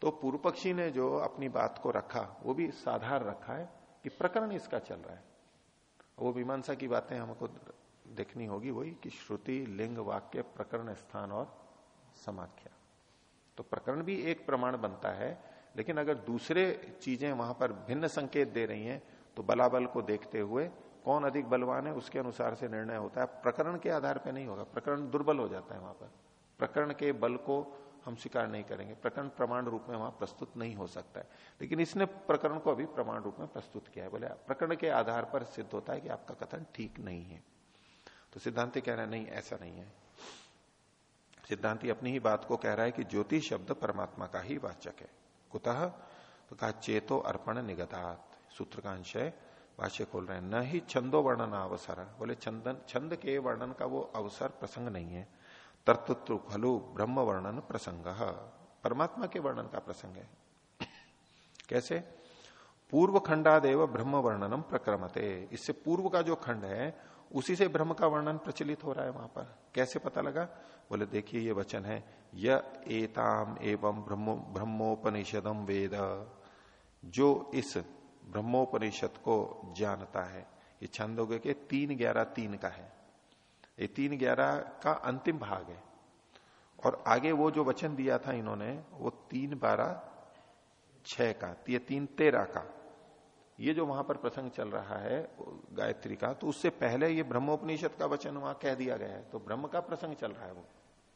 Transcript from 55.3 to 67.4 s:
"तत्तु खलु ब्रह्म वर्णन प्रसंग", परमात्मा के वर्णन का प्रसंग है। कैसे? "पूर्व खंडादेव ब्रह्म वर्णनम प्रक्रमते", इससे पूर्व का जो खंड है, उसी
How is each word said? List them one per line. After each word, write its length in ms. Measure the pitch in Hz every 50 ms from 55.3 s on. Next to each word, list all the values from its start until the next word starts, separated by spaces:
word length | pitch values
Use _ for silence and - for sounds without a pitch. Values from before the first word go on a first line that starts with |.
| - - - - - - - - - _ _ -
"तत्तु 500 | 117 113 - - 127 - - - 120 101
खलु 420 | - - 101 101 113 127 127 107
ब्रह्म 400 | 85 - - 92 104 113 127 135
वर्णन 400 | 127 110 98 95 92 98 107 123
प्रसंग", 440 | 123 - - 107 - - 90 85 82 87 92 104 117 101 92 101 107 110 - - - - - _ -
परमात्मा 440 | 113 120 131 160 175 - 247 247 175
के 120 | - 180
वर्णन 280 | 151 139 127 113 110 -
का 120 | - 110
प्रसंग 360 | - - 95 - - 98 92
है। 140 | 95 95 107 - _ _ _ _ _ _ _ _ _ - - - - - - _ _ _ _ _ - - - _ - - -
कैसे? 300 | 120 123 123 - 170 170 175 - - - - - - - - - - - - - - _ _ _
"पूर्व 280 | - 147 175 190 196 196
खंडादेव 680 | 190 - 156 156 156 156 156 156 143 139 135 147 160 147
ब्रह्म 280 | 113 110 113 135 139
वर्णनम 460 | 143 127 117 107 101 98 101 117 147
प्रक्रमते", 880 | 160 - - 127 - - 104 95 92 90 - - 107 101 95 90 95 110
इससे 220 | 117 117 - - 143
पूर्व 360 | - - 151 165 180 190 190
का 120 | 185 175
जो 140 | 170 165 165
खंड 300 | 160 - 123 120 110 98
है, 340 | 98 98 107 127 156 165 - - - - - - - -
उसी 200 | 135